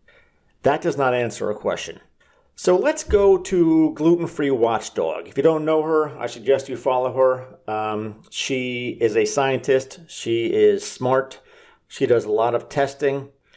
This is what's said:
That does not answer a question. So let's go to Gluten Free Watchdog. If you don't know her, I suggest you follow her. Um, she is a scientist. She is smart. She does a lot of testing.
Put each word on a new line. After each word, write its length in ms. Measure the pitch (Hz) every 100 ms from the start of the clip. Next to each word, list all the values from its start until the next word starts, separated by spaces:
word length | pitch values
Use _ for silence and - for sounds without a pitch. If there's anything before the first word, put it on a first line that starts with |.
| _ _ _ _ _ _
That 200 | 131 151
does 140 | 170 135
not 180 | 131
answer 340 | 123 117 113 101
a 60 |
question. 460 | 104 98 80 - - _ _ _ _ _
So 220 | - - 180
let's 280 | 277 311
go 340 | - 202 196 185
to 560 | 180 185 165 160 156
Gluten 320 | - 156 175 160
Free 240 | - 143
Watchdog. 760 | 131 113 107 - - 80 80 -
If 100 | -
you 40 |
don't 220 | 165 156
know 180 | 156 160
her, 280 | 156 156 151 -
I 80 | 120
suggest 420 | 120 110 135 135
you 80 | 120
follow 380 | 139 127 123
her. 580 | 123 131 127 - - -
Um, 500 | 110 107 107 107 101 -
she 680 | - - 135 127 123 123 107
is 160 | 113 110
a 80 |
scientist. 760 | 107 143 135 131 123 131 131 - -
She 460 | - 113 117 113
is 320 | 107 104 101
smart. 560 | - - 127 131 131 - _ - _ _ _
She 160 | - 131
does 200 | 117 107
a 40 |
lot 240 | 107 117
of 140 | 120 -
testing. 640 | 143 135 - 143 139 135 _ _